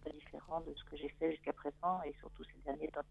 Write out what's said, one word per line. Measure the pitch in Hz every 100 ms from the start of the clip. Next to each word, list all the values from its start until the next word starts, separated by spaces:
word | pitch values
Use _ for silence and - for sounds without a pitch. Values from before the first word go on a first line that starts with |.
peu | 151
différent | 151 - 147 - 165
de | 160 139
ce |
que | - 147
j'ai | 143 -
fait | 160
jusqu'à | 156 139
présent, | - 147 - 175 185 151
et | -
surtout | - -
ces | - - 147
derniers | 147 156
temps. | 147 -